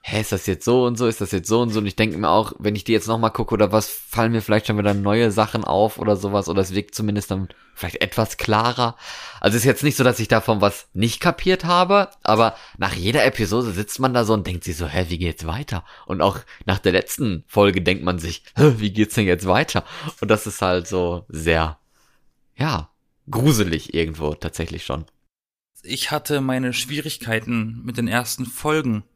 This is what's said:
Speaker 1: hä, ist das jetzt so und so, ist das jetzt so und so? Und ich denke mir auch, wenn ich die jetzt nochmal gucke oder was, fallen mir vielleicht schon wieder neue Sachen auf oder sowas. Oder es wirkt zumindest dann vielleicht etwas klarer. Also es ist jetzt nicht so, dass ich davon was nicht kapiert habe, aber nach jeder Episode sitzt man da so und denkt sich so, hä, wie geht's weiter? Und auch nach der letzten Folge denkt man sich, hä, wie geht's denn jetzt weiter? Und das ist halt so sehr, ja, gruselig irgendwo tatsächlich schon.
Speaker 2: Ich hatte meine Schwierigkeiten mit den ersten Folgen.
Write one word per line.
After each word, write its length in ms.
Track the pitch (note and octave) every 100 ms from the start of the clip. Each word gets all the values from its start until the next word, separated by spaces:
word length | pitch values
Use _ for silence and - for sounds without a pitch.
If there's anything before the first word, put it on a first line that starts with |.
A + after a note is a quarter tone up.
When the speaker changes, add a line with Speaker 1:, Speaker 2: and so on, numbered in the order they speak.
Speaker 1:
hä, 200 | - G#2
ist 100 | G#2+
das 140 | F#2+ -
jetzt 200 | F#2 -
so 200 | B2+ B2
und 120 | A#2
so, 100 | A#2+
ist 140 | A2
das 100 | G2
jetzt 160 | G2 E2+
so 140 | A2
und 100 | A#2+
so? 80 | A2
Und 80 | G#2
ich 80 | -
denke 220 | A2 D#2
mir 120 | D#2
auch, 240 | F#2+ G#2+ -
wenn 160 | G#2 G#2
ich 80 |
die 80 | -
jetzt 160 | A2 A2
nochmal 240 | A2+ A2+
gucke 220 | - A2+ G#2
oder 160 | G#2
was, 160 | G#2+ -
fallen 420 | - - - A#2
mir 80 | A2+
vielleicht 260 | G2+ G#2+ -
schon 100 | G#2
wieder 160 | G#2
neue 380 | G2+ G2+ G#2+ A#2
Sachen 320 | G2+ G#2+ A#2
auf 340 | - F2+ G#2+ -
oder 180 | G#2+ G2+
sowas. 320 | G2+ G2+ E2
Oder 140 | F#2+
es 120 | F2+ F#2+
wirkt 180 | G#2 -
zumindest 360 | G#2+ G#2 -
dann 180 | G2 F#2 - _
vielleicht 280 | - F2+ -
etwas 360 | F#2+ - A2 -
klarer. 580 | - G#2+ A#2 A#2+ A#2+ A#2 - - - -
Also 160 | - A2+
es 60 |
ist 40 | B2
jetzt 160 | B2
nicht 140 | D3 -
so, 60 |
dass 160 | B2+ A2+
ich 80 | A2
davon 340 | A2 A2+ G#2+
was 260 | G2+ - -
nicht 260 | - A#2 -
kapiert 460 | F3+ - F#3 F#3 E3
habe, 440 | F3 F3+ G3+ F#3 -
aber 320 | - G#2+ A2+ - - -
nach 160 | F#2+
jeder 320 | F2+ F#2 D3 B2
Episode 460 | A#2+ G2+ A2+ A#2+
sitzt 280 | F2+ G#2+ -
man 140 | C3
da 100 | B2 G#2+
so 80 |
und 140 | A2 F#2
denkt 160 | F2
sich 140 | - E2
so, 100 | D#2+
hä, 180 | E2 F2
wie 80 | E2+
geht's 280 | F2 - D#2+
weiter? 380 | G2 D3 F2 - - -
Und 160 | F#2
auch 180 | F2 - - - -
nach 140 | F#2
der 120 | F#2+
letzten 500 | F2 - - A#2 E2+ -
Folge 340 | - G2+ F#2+
denkt 220 | F2 F#2+
man 140 | D#2+ F2+
sich, 240 | E2+ - - -
hä, 200 | D3 A2+
wie 140 | G#2+
geht's 220 | G#2 G#2 -
denn 100 | G2+
jetzt 200 | F2+ F#2
weiter? 360 | G2 D#3 F#2+ - - D3+ -
Und 80 | G#2+
das 180 | G#2+ G#2+
ist 140 | -
halt 260 | F#2 F2+ F2
so 380 | F#2 F2 F2 -
sehr, 480 | D#2 D#2+ E2 D#2+ D2+ _ _ _ _ _ _ _ -
ja, 340 | D3+ G2+ D2+ _ _ _ -
gruselig 680 | A2 C#3+ A2+ F#2 D#2+ - E2
irgendwo 400 | D#2+ D#2 D2+ D2+
tatsächlich 500 | E2 - D#2+ E2 -
schon. 200 | C#2+ D#2 _ _ _ _ _ _ _
Speaker 2:
Ich 300 | - C3 -
hatte 300 | D3 - D3
meine 320 | C3 B2+ B2+
Schwierigkeiten 1080 | A#2+ C3 D3 D3+ - A2+ A2+ A#2 A#2 A2 A#2
mit 140 | A#2+ A#2+
den 100 | A#2
ersten 380 | A#2 A#2 - B2
Folgen. 580 | - D3+ D#3 C3+ G#2+ -